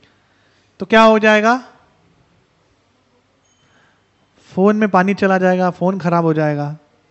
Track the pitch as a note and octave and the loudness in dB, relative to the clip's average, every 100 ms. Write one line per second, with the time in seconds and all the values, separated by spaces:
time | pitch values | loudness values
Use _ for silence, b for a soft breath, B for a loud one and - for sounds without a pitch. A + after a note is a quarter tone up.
0 | _ _ _ _ _ _ _ _ F#3 A3+ | _ _ _ _ _ _ _ _ 0 4
1 | A3 A3 G#3+ G#3+ A3 B3+ A#3+ _ _ _ | 4 4 2 2 2 -2 -6 _ _ _
2 | _ _ _ _ _ _ _ _ _ _ | _ _ _ _ _ _ _ _ _ _
3 | _ _ _ _ _ _ _ _ _ _ | _ _ _ _ _ _ _ _ _ _
4 | _ _ _ _ _ - G3 G#3+ G#3+ F#3 | _ _ _ _ _ -2 0 0 0 0
5 | F#3 G3 G3 F#3+ F#3 F#3 F#3 - F3 G3 | 0 -2 -2 0 0 0 -2 -2 -4 -4
6 | D#3+ E3+ E3 D#3 D3+ D3 D3 D#3 _ _ | -4 -2 -2 -2 -2 -4 -8 -12 _ _
7 | _ | _